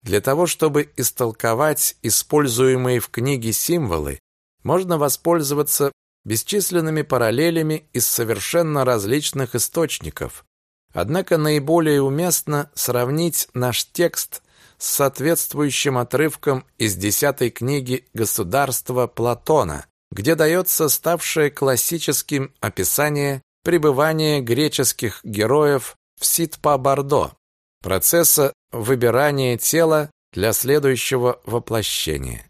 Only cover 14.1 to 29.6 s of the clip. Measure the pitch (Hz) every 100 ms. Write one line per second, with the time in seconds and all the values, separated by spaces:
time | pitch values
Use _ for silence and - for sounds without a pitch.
14.1 | - - - _ _ - _ - - 139
15.1 | - 143 165 - 139 147 - 143 127 120
16.1 | 127 156 - - 131 - - 110 90 104
17.1 | - 143 135 120 - 120 143 123 127 _
18.1 | 110 107 - 87 131 135 120 - 127 120
19.1 | - 120 117 - 156 95 73 - _ _
20.1 | - 117 165 156 175 175 - 151 - 170
21.1 | 170 - 165 147 - 135 123 - 165 -
22.1 | 139 - 143 135 _ 110 - 90 - 147
23.1 | 147 143 135 _ _ - 170 151 131 156
24.1 | 160 156 147 117 120 151 - 127 - 113
25.1 | - - 101 107 143 147 139 - - _
26.1 | _ - - 160 - 151 139 135 139 139
27.1 | 143 71 - _ _ _ _ 90 95 -
28.1 | 170 165 - 135 - _ 117 110 131 120
29.1 | 117 147 143 127 117